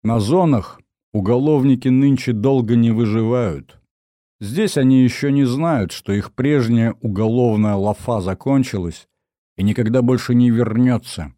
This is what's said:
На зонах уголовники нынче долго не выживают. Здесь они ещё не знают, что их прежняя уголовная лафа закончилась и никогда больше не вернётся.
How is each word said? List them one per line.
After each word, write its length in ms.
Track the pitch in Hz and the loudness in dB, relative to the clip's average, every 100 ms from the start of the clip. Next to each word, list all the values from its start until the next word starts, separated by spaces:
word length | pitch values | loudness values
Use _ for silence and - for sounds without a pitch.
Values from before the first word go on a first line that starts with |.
На 180 | 107 113 | 0 0
зонах 600 | 101 175 170 123 - - _ _ _ | 0 2 2 0 -2 -18 _ _ _
уголовники 760 | 104 95 123 147 147 135 123 131 | -4 0 0 2 2 2 2 2
нынче 440 | 131 139 131 131 | 2 2 2 -2
долго 440 | 110 127 135 113 120 | -2 0 0 2 2
не 140 | 117 | 2
выживают. 880 | 110 113 110 110 123 110 71 - _ _ _ _ _ _ _ | 2 0 0 0 -2 -2 -6 -12 _ _ _ _ _ _ _
Здесь 380 | 101 143 214 147 | -8 -4 -2 2
они 260 | 131 131 | 4 4
ещё 240 | 127 - 143 | 4 0 -2
не 160 | 139 | 0
знают, 480 | 131 131 165 143 90 | 0 0 -2 -2 -4
что 220 | - - | -8 -6
их 180 | 101 - | -4 -4
прежняя 640 | - 131 147 117 117 117 - | -4 0 0 2 2 0 -2
уголовная 720 | 113 98 110 120 123 107 107 | -6 -2 -2 0 0 0 0
лафа 480 | 101 101 101 - 110 | 0 -2 -4 -6 -6
закончилась 840 | 92 95 131 139 127 104 87 - _ _ _ _ _ - | -4 -6 -2 -2 -2 -4 -8 -10 _ _ _ _ _ -4
и 40 | |
никогда 380 | 98 104 110 127 | -2 0 0 0
больше 340 | 123 127 - | 2 0 0
не 160 | 123 123 | 2 4
вернётся. 840 | 113 110 110 127 117 - - 73 | 2 0 0 0 0 -6 -12 -12